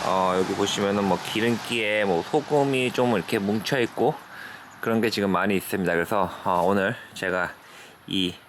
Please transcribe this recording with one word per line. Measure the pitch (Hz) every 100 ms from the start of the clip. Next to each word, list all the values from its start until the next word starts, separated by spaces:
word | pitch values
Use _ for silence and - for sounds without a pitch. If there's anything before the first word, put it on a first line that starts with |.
어, | 92 95 92 92
여기 | 92
보시면은 | 98 101 - 101 101
뭐 | 98 87 -
기름기에 | 110 117 113 - 120 107 107
뭐 | 101 85
소금이 | - 151 147 147 139 131 127
좀 | - 123
이렇게 | 107 - 113
뭉쳐 | 98 110 - 139
있고 | 117 - 117 - - - - - - -
그런 | 113 113
게 | 110
지금 | 107 101
많이 | 90 98 98
있습니다. | - 98 87
그래서, | 85 85 107 90 -
어, | 98 90
오늘 | 87 101 98 120 -
제가 | - 92 90 87 - - - - - -
이 | 95 90 -